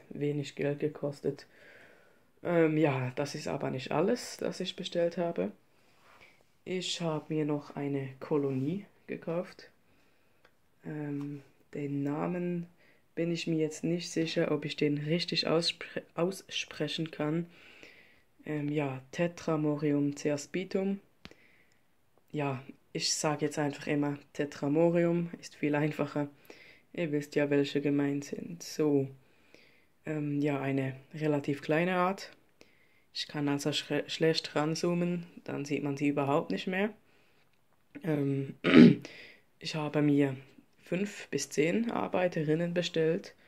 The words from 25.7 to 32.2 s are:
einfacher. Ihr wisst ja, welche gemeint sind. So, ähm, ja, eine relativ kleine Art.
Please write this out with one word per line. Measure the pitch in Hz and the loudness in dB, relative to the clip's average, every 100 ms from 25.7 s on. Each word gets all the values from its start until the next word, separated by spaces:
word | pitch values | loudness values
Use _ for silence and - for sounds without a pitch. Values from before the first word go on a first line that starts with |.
| 147 | 2
einfacher. | 151 151 147 147 143 - - - - - _ | 0 0 -2 -2 -4 -6 -20 -20 -20 -20 _
Ihr | - 170 | -6 -2
wisst | 147 143 147 | -2 -2 0
ja, | 143 | 2
welche | 143 139 147 | 4 2 0
gemeint | 143 143 143 143 143 | 0 2 2 -2 -4
sind. | - - 170 | -8 -8 -12
So, | - - 151 143 135 - _ _ _ - - _ _ _ - | -8 0 2 4 2 -6 _ _ _ -20 -20 _ _ _ -8
ähm, | 156 147 143 | -4 -2 0
ja, | 147 139 | 0 0
eine | 135 135 131 131 - 156 | 0 0 -2 -6 -12 -4
relativ | 151 147 143 - | 0 0 0 -2
kleine | - 151 175 185 | 0 2 2 2
Art. | 180 196 | 2 0